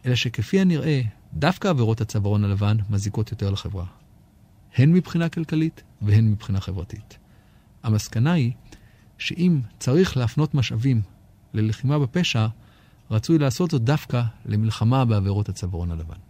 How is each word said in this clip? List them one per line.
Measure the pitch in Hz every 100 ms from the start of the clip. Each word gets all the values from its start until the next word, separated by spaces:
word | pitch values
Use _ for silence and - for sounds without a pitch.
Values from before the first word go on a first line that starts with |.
| 127
אלא | 120
שכפי | 127 - 107 190
הנראה, | 190 156 160 139 110 - -
דווקא | - 151 - 202
עבירות | 143 110 110
הצווארון | 107 107 101 104
הלבן | 101 98 101 110 101
מזיקות | 101 98 113 110
יותר | 107 98
לחברה. | 98 - 95 90 - _ - _ _ - _ - -
הן | 139
מבחינה | 180 - 170 165
כלכלית | 170 160 156 160 - - _
והן | 104 104 113
מבחינה | 104 - 95
חברתית. | - 95 - 110 - - _ - _ _ _ _
המסקנה | 120 107 - 113 139
היא | 175 120 - - - - _ - _
שאם | - - 180 151 110 -
צריך | - 147 190 127
להפנות | 117 - 151
משאבים | 143 110 117 135 117 104 - - _ _
ללחימה | 110 110 110 131 147
בפשע, | 135 175 170 113 110 - - _ _ _ -
רצוי | 110 - 165
לעשות | 139 - 180
זאת | 139
דווקא | 113 147 - 123 117 - -
למלחמה | 107 110 - 117 131 123
בעבירות | 104 98 101 98
הצווארון | 92 90 87 87
הלבן. | 82 80 90